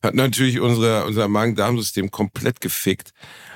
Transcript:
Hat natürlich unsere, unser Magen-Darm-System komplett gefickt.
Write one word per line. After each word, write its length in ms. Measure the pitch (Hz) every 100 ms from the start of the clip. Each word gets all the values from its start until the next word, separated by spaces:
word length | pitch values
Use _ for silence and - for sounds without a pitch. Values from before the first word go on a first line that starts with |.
Hat 100 | 113 131
natürlich 440 | 131 113 131 120
unsere, 460 | 117 117 113 107 76
unser 220 | 107 104
Magen-Darm-System 840 | 104 117 107 104 120 104 - 98
komplett 500 | - 104 - - -
gefickt. 520 | 90 - 95 90 - - - - -